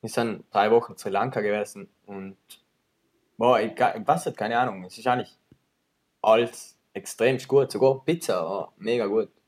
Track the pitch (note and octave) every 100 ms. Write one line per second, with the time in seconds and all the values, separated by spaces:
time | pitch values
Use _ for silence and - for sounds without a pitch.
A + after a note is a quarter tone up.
0 | A2+ - A#2 G2 - G#2 G#2+ A#2 A#2 G2+
1 | - G2 A#2+ B2+ G#2 G#2 G#2 G#2 G2 _
2 | - G2 F#2+ - _ - _ _ _ _
3 | _ _ _ _ A#2 A#2+ G#2+ - B2 A2+
4 | G#2 E3 E3 - G#2+ A#2 B2+ F#2+ F2+ -
5 | B2 B2 - _ _ - _ _ _ _
6 | _ _ G#2+ A2+ A#2 - - _ _ -
7 | F#2+ - A#2 C3 - C3+ C3+ - C3+ C3+
8 | - E3+ - F#2 E2 G2 - _ G#2 A#2+
9 | G2+ A2 G#2 _